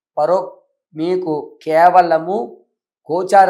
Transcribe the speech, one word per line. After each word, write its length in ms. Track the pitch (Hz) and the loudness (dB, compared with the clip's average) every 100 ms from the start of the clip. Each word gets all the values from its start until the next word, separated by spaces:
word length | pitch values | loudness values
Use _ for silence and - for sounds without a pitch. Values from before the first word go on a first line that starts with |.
| _ - | _ -6
పరో-, 320 | 156 185 180 - _ _ _ | -2 -2 -4 -16 _ _ _
మీకు 640 | 156 165 185 165 147 - - | -8 -6 -4 -4 -8 -10 -14
కేవలము 760 | 156 156 175 180 170 160 165 214 240 - _ _ _ _ - | -2 2 4 4 2 0 -4 -8 -10 -16 _ _ _ _ -10
గోచార 400 | 170 185 196 | -8 2 4